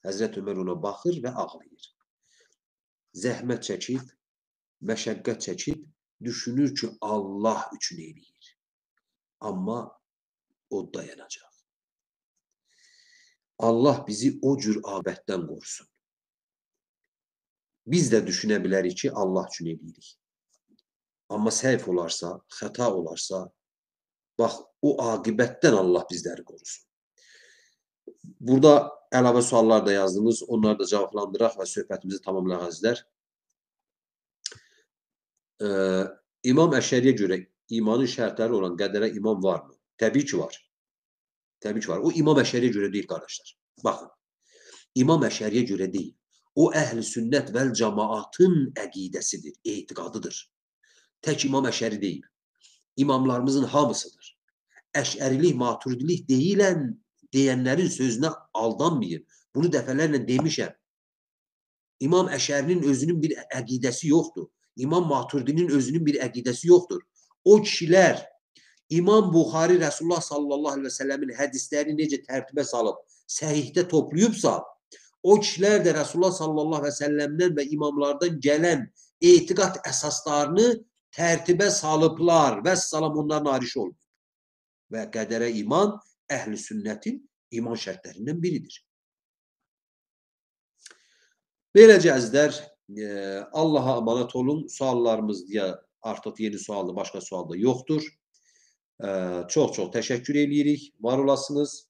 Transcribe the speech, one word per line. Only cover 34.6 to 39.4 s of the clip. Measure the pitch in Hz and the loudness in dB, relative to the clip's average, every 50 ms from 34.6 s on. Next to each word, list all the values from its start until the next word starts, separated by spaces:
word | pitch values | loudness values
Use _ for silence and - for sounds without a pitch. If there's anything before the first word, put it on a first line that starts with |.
| _ _ _ _ _ _ _ _ _ _ _ _ _ _ _ _ _ _ _ _ | _ _ _ _ _ _ _ _ _ _ _ _ _ _ _ _ _ _ _ _
Ə, | 107 104 98 95 95 95 92 92 95 95 - _ _ _ _ _ - | -6 -4 -2 0 0 0 0 0 -2 -4 -8 _ _ _ _ _ 0
İmam | 127 127 151 165 170 139 | 2 4 4 4 4 4
Əşəriyə | 127 117 - 135 127 120 135 127 | 0 0 2 0 2 4 4 4
görə | 107 101 90 92 92 92 _ _ _ _ | 4 0 0 -2 -4 -4 _ _ _ _
imanın | _ 113 113 107 107 113 123 135 123 | _ -4 -2 0 0 2 0 0 -2
şərtləri | - - 117 104 - - 110 113 120 | -2 -4 -4 -4 -2 -2 -2 0 0
olan | 104 95 90 87 87 | -2 -2 -2 -4 -4
qədərə | 101 98 95 104 107 110 107 | -4 -4 -2 -2 -2 -2 -4
iman | 104 101 110 110 95 | -4 -2 -2 -2 0